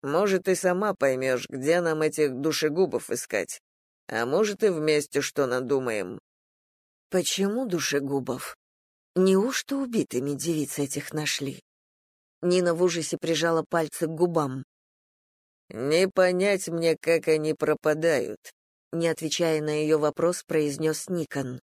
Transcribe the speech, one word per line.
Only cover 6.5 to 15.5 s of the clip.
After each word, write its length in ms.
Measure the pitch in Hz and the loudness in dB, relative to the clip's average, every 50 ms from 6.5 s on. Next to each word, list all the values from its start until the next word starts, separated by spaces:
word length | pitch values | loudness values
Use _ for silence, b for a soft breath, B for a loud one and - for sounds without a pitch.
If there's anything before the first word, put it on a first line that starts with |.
| _ _ _ _ _ _ _ _ _ _ _ _ | _ _ _ _ _ _ _ _ _ _ _ _
«Почему 560 | - 185 175 - - - 196 196 208 240 269 | -2 0 0 0 0 0 0 0 0 -2 -2
душегубов? 880 | 233 175 165 135 - 143 143 139 135 143 135 123 127 120 135 - - - _ _ _ _ _ _ _ _ _ _ _ _ | -2 -2 -2 -2 0 -2 -2 -2 0 -2 -2 -2 -2 -6 -6 -8 -12 -14 _ _ _ _ _ _ _ _ _ _ _ _
Неужто 600 | 180 185 190 190 190 202 254 262 - - - 277 277 | 2 4 6 6 4 4 2 -2 -4 -4 -4 -4 -4
убитыми 560 | 277 247 233 220 143 - - 123 131 143 143 | -4 -2 -2 -2 -2 0 -2 -4 -2 -2 -4
девиц 460 | 135 - 165 165 156 143 135 - - | -4 -2 -2 -2 -2 -2 -4 -4 -6
этих 340 | 143 139 - 147 - - - | -6 -4 -4 -8 -8 -8 -8
нашли?» 480 | 156 151 143 - - 143 135 139 - _ _ _ _ _ _ _ _ _ _ _ _ _ _ _ _ | -6 -4 -4 -4 -4 -6 -8 -8 -12 _ _ _ _ _ _ _ _ _ _ _ _ _ _ _ _
Нина 340 | - 180 180 185 180 175 170 | 0 2 2 4 4 2 2
в 80 | 165 180 | 4 2
ужасе 340 | 180 165 170 156 - - 160 | 2 2 0 -4 -4 -6 -4
прижала 460 | - 160 165 151 160 170 165 165 156 _ | -2 -2 0 2 2 2 2 0 0 _
пальцы 380 | - 170 160 147 - - 170 | -2 -2 -2 -2 -4 -6 -4
к 40 | 156 | -4
губам. 560 | 165 156 175 175 170 165 147 135 131 135 127 _ _ _ _ _ _ _ _ _ _ _ _ _ _ _ _ _ | 0 0 0 2 2 0 0 0 -4 -8 -10 _ _ _ _ _ _ _ _ _ _ _ _ _ _ _ _ _